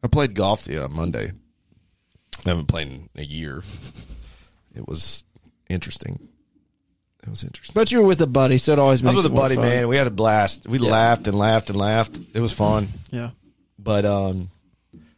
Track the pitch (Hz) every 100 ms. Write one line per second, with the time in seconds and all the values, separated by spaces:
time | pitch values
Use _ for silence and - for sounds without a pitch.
0 | 120 147 139 101 95 107 - 78 69 76
1 | 85 58 52 95 _ _ _ _ _ _
2 | _ _ _ - - 85 73 82 76 65
3 | 80 - 73 76 78 67 - - - -
4 | - - - - _ _ _ - 52 78
5 | - - - _ _ _ _ 92 - -
6 | - - - _ _ _ _ _ _ _
7 | _ _ 110 104 - - - - 226 240
8 | 202 170 151 127 131 127 - 147 135 131
9 | 127 123 160 127 135 131 120 123 120 135
10 | 131 101 110 107 101 - - 123 113 110
11 | 113 117 - 101 104 113 - 101 101 110
12 | 113 - - 110 117 - 104 107 101 -
13 | - 123 120 - _ _ _ _ 104 104
14 | 104 101 98 92 92 _ _ _ _ -
15 | -